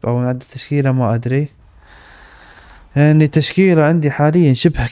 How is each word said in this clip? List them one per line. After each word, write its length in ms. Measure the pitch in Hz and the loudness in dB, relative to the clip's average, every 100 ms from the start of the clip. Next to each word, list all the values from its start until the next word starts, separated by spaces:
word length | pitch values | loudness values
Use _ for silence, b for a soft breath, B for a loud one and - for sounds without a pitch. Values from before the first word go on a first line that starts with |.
| - | -6
او 160 | 120 | -4
نعدل 160 | 123 127 | -4 -6
تشكيله، 540 | - 127 - 143 135 | -10 -18 -6 -4 -2
ما 220 | 127 117 | 0 -2
ادري. 340 | 117 120 131 147 _ _ _ B B B B B B B B B B B 143 | -2 -2 -4 -4 _ _ _ B B B B B B B B B B B 0
يعني 280 | 147 156 | 2 4
التشكيله 600 | 151 156 143 - 190 160 | 2 0 -2 0 2 4
عندي 260 | 151 165 151 | 2 0 -2
حاليا 420 | 131 147 170 160 | 0 0 2 2
شبه 360 | 127 175 - 120 | 2 0 -2 -4